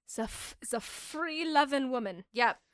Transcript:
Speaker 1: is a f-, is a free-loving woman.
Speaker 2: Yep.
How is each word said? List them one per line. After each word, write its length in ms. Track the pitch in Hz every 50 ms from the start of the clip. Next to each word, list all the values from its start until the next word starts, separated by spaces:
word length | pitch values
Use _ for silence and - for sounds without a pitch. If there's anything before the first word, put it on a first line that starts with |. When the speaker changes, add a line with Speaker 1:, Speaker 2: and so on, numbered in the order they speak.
| _
Speaker 1:
is 120 | - - -
a 40 | 226
f-, 320 | 214 - - - - - -
is 120 | - - -
a 60 | 226
free-loving 1080 | - - - - - - - 302 339 330 311 311 339 330 311 285 294 269 277 277 269 254
woman. 320 | 254 247 226 196 180 165 - _ _
Speaker 2:
Yep. 260 | 233 240 220 - - _ _